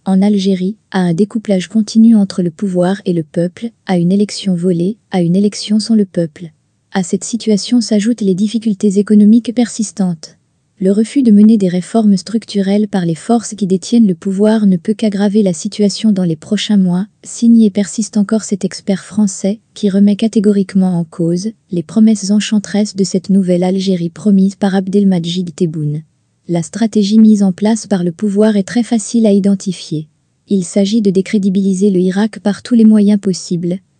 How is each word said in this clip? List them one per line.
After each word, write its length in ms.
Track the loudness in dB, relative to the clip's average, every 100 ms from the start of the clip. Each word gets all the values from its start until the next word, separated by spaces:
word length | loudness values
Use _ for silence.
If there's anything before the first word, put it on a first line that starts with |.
en 180 | -2 2
Algérie, 540 | 2 2 0 -2 -4 -8 _
à 80 | -2
un 140 | 0
découplage 540 | 0 -2 -2 -2 -2 -2
continu 460 | -2 0 4 4 4
entre 260 | 2 -2
le 80 | -4
pouvoir 500 | -4 -4 0 0 -2 -2
et 60 |
le 100 | -4
peuple, 480 | -4 -4 -4 -6 -12 -10 -4
à 120 | 0
une 140 | 2
élection 420 | 0 0 -4 -4
volée, 440 | -2 0 0 -2 -6 _
à 100 | -2
une 160 | 0 2
élection 440 | 0 -2 -2 -2
sans 140 | 0
le 100 | 0
peuple. 460 | 0 -2 -6 -8 -20 -20 _ _ _
À 100 | -6
cette 220 | -4 -6
situation 560 | -6 -6 -2 -2 0 -2
s'ajoutent 420 | 0 0 0 0
les 120 | -2
difficultés 640 | 0 -2 -2 -4 -2 0 0
économiques 560 | 2 4 6 4 2
persistantes. 840 | -2 -4 -4 -8 -4 -4 -4 -10 _ _ _ _ _
Le 100 | 0
refus 320 | 0 0 0
de 80 | 4
mener 260 | 6 6 6
des 120 | 2
réformes 480 | -2 -2 0 2 2
structurelles 720 | 0 -8 -4 -4 0 0 0
par 180 | -2 -2
les 80 |
forces 400 | -4 -2 -2 -2
qui 140 | -6 -2
détiennent 400 | -2 0 2 2
le 80 | 0
pouvoir 500 | -4 0 2 2 2
ne 100 | 0
peut 160 | -2
qu'aggraver 520 | -2 -2 -2 0 2
la 80 | 0
situation 580 | -2 -6 -2 -2 0 0
dans 140 | 0
les 100 | 0
prochains 420 | -4 -4 -4 0 0
mois, 300 | 2 -2 -4 _
signe 400 | -20 -2 4 4
et 80 | 4
persiste 460 | 0 -4 -6 -4 -2
encore 260 | -2 -2
cet 220 | -4 -6
expert 400 | -6 -6 -6 -6
français, 560 | -6 -2 -2 -2 -6 -6 _
qui 140 | -6 -2
remet 280 | 2 2 2
catégoriquement 840 | 0 0 2 2 0 0 0 0
en 60 |
cause 480 | -4 -4 -2 -2 -6 -10 _
les 140 | -8
promesses 480 | -4 2 2 2 0
enchanteresses 640 | -2 0 -2 -2 -2 -2 -2
de 80 |
cette 260 | -2 -2 0
nouvelle 320 | 0 2 0
Algérie 480 | 0 -2 -2 -2 -4
promise 460 | -4 0 2 2 0
par 180 | -2
Abdelmajid 800 | 0 0 0 2 0 -2 -6 -6
Tebboune. 480 | -4 -4 -2 -6 -6 -10 _ _ _ -6
La 160 | -6
stratégie 560 | -6 -4 -2 0 2 4
mise 240 | 6 4
en 80 | 2
place 340 | 0 0 -2 -2
par 160 | -4
le 80 | -2
pouvoir 460 | -4 -4 0 2 2
est 80 |
très 180 | -2 -4
facile 440 | -2 -4 -2 0 2
à 60 |
identifier. 760 | 2 2 -2 -4 -10 -8 -10 -10 _ _ _ -4
Il 160 | -4
s'agit 380 | -2 -2 0 0
de 80 | 0
décrédibiliser 800 | 0 0 -2 0 0 0 0 0
le 100 | 2
Irak 400 | 0 0 -2 -4
par 240 | -6 -6
tous 100 | 0
les 100 | 4
moyens 360 | 6 6 4 2
possibles. 580 | 0 -4 -6 -6 -4 -6 -10